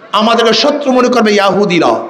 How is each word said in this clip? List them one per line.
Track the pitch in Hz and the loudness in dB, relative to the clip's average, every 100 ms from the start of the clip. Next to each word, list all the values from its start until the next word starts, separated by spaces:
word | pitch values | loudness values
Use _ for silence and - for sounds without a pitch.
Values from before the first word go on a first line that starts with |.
| - | -6
আমাদেরকে | 196 220 226 226 | -2 0 0 0
শত্রু | - 285 285 262 | 0 -2 -2 -2
মনে | 254 254 | 0 0
করবে | 247 214 | 0 0
ইয়াহুদিরা | 208 196 185 208 170 139 113 | 2 0 0 0 0 0 -2